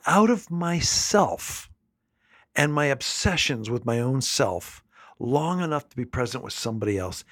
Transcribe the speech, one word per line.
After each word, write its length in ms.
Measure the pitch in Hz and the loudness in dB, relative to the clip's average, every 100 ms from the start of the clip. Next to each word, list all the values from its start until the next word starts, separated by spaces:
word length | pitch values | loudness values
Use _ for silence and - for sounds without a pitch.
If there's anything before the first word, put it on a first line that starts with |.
| - | 2
out 240 | 185 220 | 6 6
of 200 | 240 - | 4 -2
myself 1200 | 170 170 170 - - - 208 160 - - - - - _ _ _ _ _ _ _ - | -4 -2 0 0 0 2 4 4 0 -6 -12 -14 -20 _ _ _ _ _ _ _ 2
and 160 | 147 | 2
my 140 | 147 147 | 4 2
obsessions 840 | 139 - - 208 170 - 120 110 | 0 -2 0 0 2 0 -2 -2
with 140 | 120 123 | -2 0
my 140 | 117 | 0
own 200 | 123 135 | 2 0
self 600 | - - 110 87 - - _ - - - | 0 0 0 -2 -8 -16 _ -20 -20 -10
long 380 | 120 143 160 180 | -2 0 0 -2
enough 260 | 165 147 - | -2 -2 -4
to 80 | 127 | -8
be 80 | |
present 380 | 120 131 117 127 | -6 -4 -4 -4
with 100 | 117 | -10
somebody 440 | - 117 113 104 98 | -8 -6 -2 -2 -2
else 280 | 90 - - | -4 -10 -16